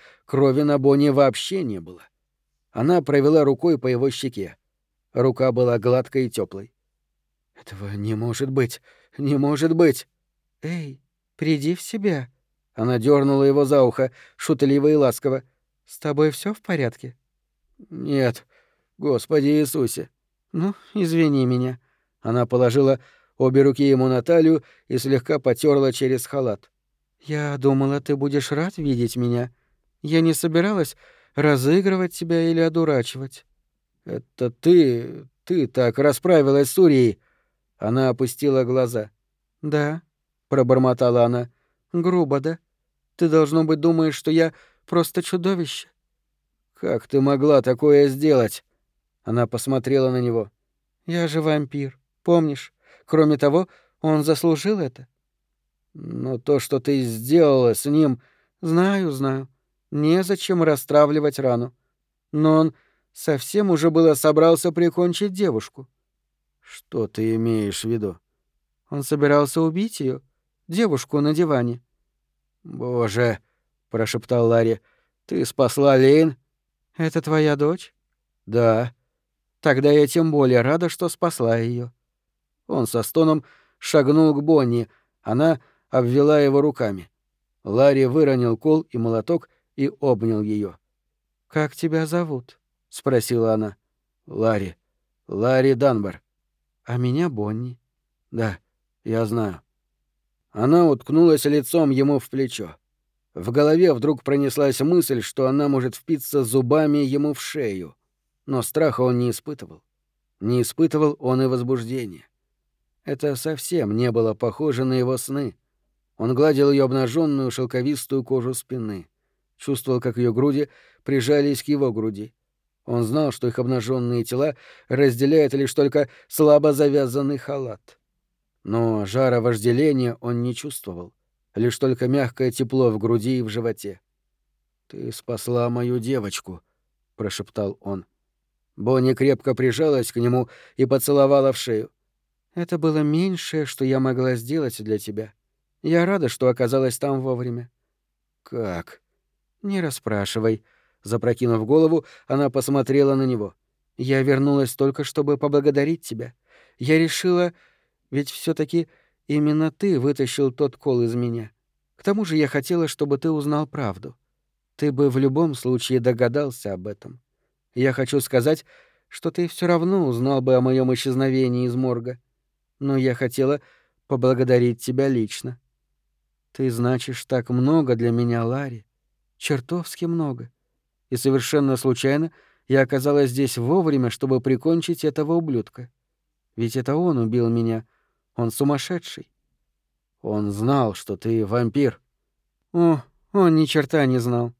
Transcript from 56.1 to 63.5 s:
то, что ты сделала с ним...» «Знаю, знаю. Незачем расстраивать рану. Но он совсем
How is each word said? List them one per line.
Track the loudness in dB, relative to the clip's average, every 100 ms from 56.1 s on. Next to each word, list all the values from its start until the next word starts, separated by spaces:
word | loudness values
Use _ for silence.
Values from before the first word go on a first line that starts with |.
| -8 -6 -6
то, | 0 0
что | 0 -4
ты | -2 -2
сделала | -2 -6 0 4 6 4 4
с | 2 0
ним...» | 2 2 0 _ _ _ _
«Знаю, | -2 2 2 0 -2
знаю. | -2 -4 -4 -8 _ _ _ -8
Незачем | -2 2 2 0 -4 -2 0
расстраивать | 2 0 2 4 4 4 -2 0
рану. | 0 0 -4 -10 _ _ _ _ _
Но | 0 4 4
он | 2 -2 _ _ _
совсем | -8 -4 -2 -2